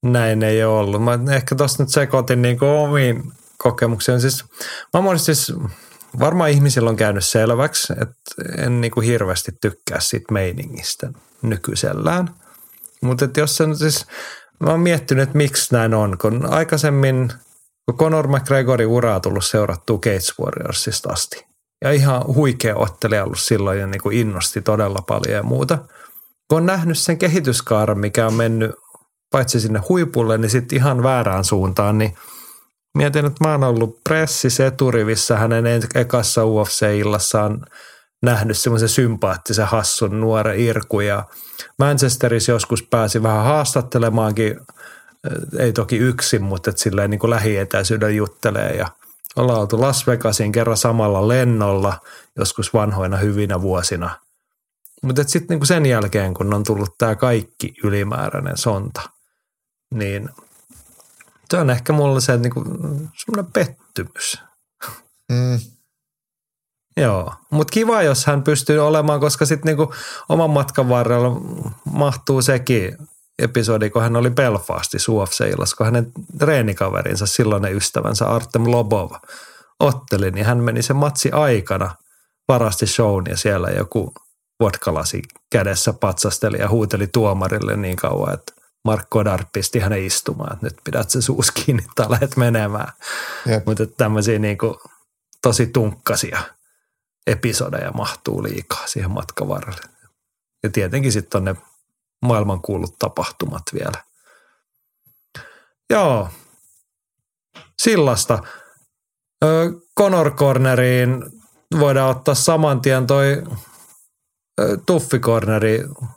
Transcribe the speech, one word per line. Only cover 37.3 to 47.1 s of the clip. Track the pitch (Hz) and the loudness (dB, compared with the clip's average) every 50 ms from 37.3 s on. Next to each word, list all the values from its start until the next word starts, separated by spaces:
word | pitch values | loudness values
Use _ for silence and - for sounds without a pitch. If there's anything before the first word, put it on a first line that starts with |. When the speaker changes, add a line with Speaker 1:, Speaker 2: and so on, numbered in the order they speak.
| - 113 104 107 107 120 - - - - - - - - _ _ _ _ - | 0 0 0 0 -2 -4 -8 -12 -20 -20 -20 -20 -20 -20 _ _ _ _ 0
Speaker 1:
nähnyt | 113 101 101 104 110 104 - | 0 2 2 0 0 0 0
semmoisen | - 127 117 110 113 110 | 0 0 2 2 2 2
sympaattisen | - - 131 120 113 101 - 98 92 90 - - 110 104 107 | 2 2 2 2 0 0 -2 -2 -2 -4 -4 -4 -2 0 0
hassun | 98 113 113 107 - - - 117 101 98 110 | 2 0 0 0 0 -2 0 -2 -2 0 0
nuoren | 110 113 110 110 107 110 101 101 | 0 2 2 2 0 0 0 0
irku | 120 117 113 110 - - - 101 | 0 0 0 -2 -4 -2 -2 -2
ja | 101 104 101 101 104 - - - - - - - - - _ _ | 0 0 -2 -2 -4 -8 -14 -20 -20 -20 -18 -18 -18 -20 _ _
Manchesterissa | 135 143 147 135 139 127 120 - - 123 113 117 - - 120 | 2 2 2 2 2 0 0 0 0 2 2 2 2 2 0
joskus | 113 - - 120 117 - | 0 0 -2 -2 -4 -2
pääsi | _ - 117 110 104 - 117 107 | _ 0 0 0 2 0 0 2
vähän | 113 107 107 107 | 2 2 2 2
haastattelemaankin, | 127 147 151 147 - - 139 123 127 - 120 113 113 107 113 110 107 107 107 113 107 - - - - - - - - - - - - _ _ _ - - - - - - - | 2 2 2 0 0 0 -2 -2 0 0 2 2 2 2 2 0 0 0 0 0 -2 -2 -6 -14 -20 -20 -20 -20 -20 -20 -20 -20 -20 _ _ _ -8 -8 -8 -8 -8 -4 0
ei | - 120 101 | 0 0 2
toki | 120 107 - 123 | 0 -2 0 0
yksin, | 110 120 127 123 127 - - - 110 98 | 0 2 0 0 0 -2 0 0 0 0
mutta | 101 98 90 - - | -2 -4 -2 -2 -4
et | 98 - | -4 0
silleen | - 110 92 101 101 101 | -2 0 0 0 0 0